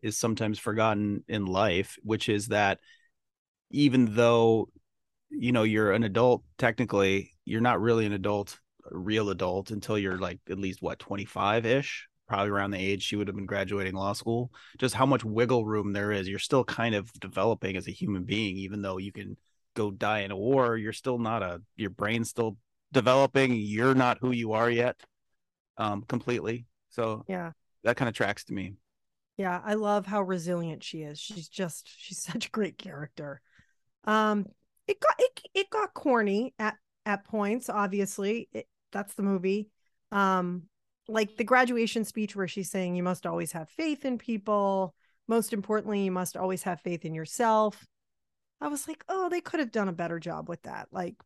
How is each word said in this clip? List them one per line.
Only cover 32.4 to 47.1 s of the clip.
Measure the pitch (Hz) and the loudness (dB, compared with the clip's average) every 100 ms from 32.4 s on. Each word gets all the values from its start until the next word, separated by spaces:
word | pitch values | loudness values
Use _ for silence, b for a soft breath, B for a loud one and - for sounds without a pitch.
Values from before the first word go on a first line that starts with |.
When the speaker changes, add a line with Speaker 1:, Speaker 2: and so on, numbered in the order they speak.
| - | -6
Speaker 2:
a | |
great | - 202 - | -4 -4 -6
character. | 196 143 147 - 147 135 _ _ _ _ _ _ | -14 -12 -12 -10 -12 -12 _ _ _ _ _ _
Um, | - 214 214 208 196 _ _ _ - | 0 2 2 0 -2 _ _ _ -6
it | 403 | 0
got, | 622 - | 2 4
it, | 508 - - 381 | 2 0 -6 -2
it | 392 | -2
got | 427 415 - | -2 -2 -2
corny | 302 240 208 196 254 - | 2 2 4 2 -2 -4
at, | 214 214 _ _ - | -4 -4 _ _ -4
at | 202 - | -4 -2
points, | 220 202 233 - | -2 0 -2 -2
obviously. | 208 202 202 196 - 196 233 - | -2 0 0 -2 -2 -2 -2 -6
It, | 220 - _ _ | -12 -14 _ _
that's | 202 202 - | -8 -8 -2
the | |
movie. | 202 196 185 202 214 _ _ _ - | 0 0 0 0 -4 _ _ _ -4
Um, | 202 196 185 175 180 165 _ _ _ - | 2 4 2 0 -4 -8 _ _ _ -4
like, | 220 214 - | -2 0 -2
the | |
graduation | 214 254 254 240 226 233 214 | 4 4 4 2 0 0 -4
speech | - 214 202 | -4 -4 -2
where | 180 | -4
she's | - 185 | -4 -4
saying, | 196 185 180 | -2 -2 0
"You | |
must | 180 180 175 | 0 -2 -2
always | 170 165 | -4 -4
have | 170 156 | -6 -10
faith | - 320 294 269 | -4 -2 -2 -2
in | 240 | -4
people. | - 226 208 208 196 196 185 - _ _ - | -4 -4 0 2 2 2 -2 -6 _ _ -2
Most | 226 220 | 0 0
importantly, | 220 190 214 208 202 196 | -2 0 -2 0 0 0
you | |
must | 185 180 - | 0 -4 -2
always | 185 185 | -2 -2
have | - 175 | -4 -6
faith | - 170 | -4 -6
in | 160 | -6